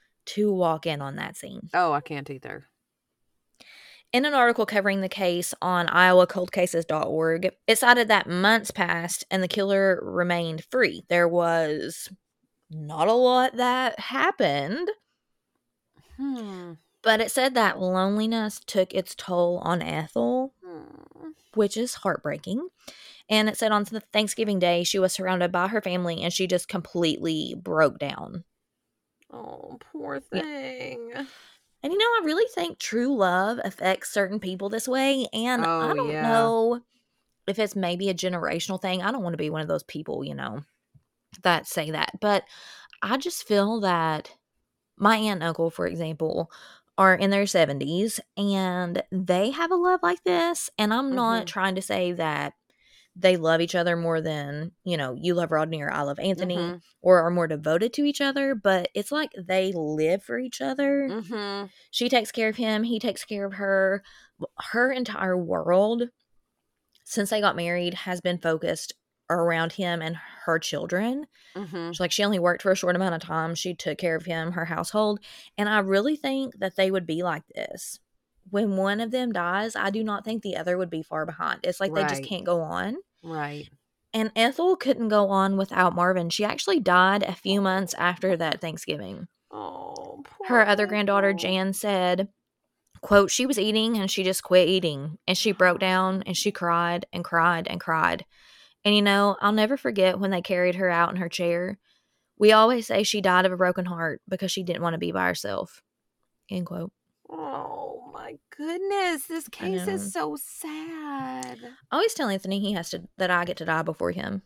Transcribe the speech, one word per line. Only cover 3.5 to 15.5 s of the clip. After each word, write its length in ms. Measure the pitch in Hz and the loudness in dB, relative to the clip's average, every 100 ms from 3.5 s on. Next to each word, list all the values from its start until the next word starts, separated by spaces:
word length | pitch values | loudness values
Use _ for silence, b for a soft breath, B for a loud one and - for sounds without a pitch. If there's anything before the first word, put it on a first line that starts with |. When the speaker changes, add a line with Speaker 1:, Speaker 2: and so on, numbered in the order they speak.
| _ B B B B B | _ B B B B B
Speaker 1:
In 140 | 247 294 | 0 2
an 80 | |
article 320 | 277 240 233 214 | 4 4 4 2
covering 360 | 208 202 196 | 2 2 0
the 80 | 190 | -2
case 440 | - 185 175 175 - | 0 0 0 -4 -4
on 260 | 180 180 170 | 0 2 4
iowa 360 | 175 185 180 180 | 6 8 8 8
cold 260 | 196 180 | 2 -4
cases 320 | - 180 165 170 | 0 0 0 -2
dot 220 | 156 - | -2 -2
org, 440 | 160 160 165 185 - - | 0 0 0 -2 -4 0
it 100 | 226 | 4
cited 300 | 240 240 220 | 6 6 6
that 200 | 208 - | 4 2
months 440 | 180 196 226 214 | 2 4 4 2
passed 520 | - 175 170 170 - - | -4 -2 -2 -4 -8 -4
and 140 | 190 | -2
the 40 | 180 | -2
killer 520 | 208 196 196 196 180 | -2 2 4 4 2
remained 600 | - 180 175 175 165 160 - | -2 -2 0 0 -2 -6 -4
free. 320 | 254 196 85 - | 0 0 0 0
There 180 | 175 175 | 2 4
was 840 | 175 170 165 156 151 139 - - 190 _ _ _ _ - | 4 2 2 0 -2 -6 -10 -14 -18 _ _ _ _ -16
not 360 | 156 151 156 180 | -12 -8 0 2
a 60 | |
lot 440 | 233 254 254 254 226 | 4 6 4 2 0
that 420 | 247 254 254 - | 0 2 0 -4
happened. 880 | - 262 330 - 190 143 139 247 359 427 _ _ _ _ _ | -6 0 0 2 2 0 -2 -4 -4 -8 _ _ _ _ _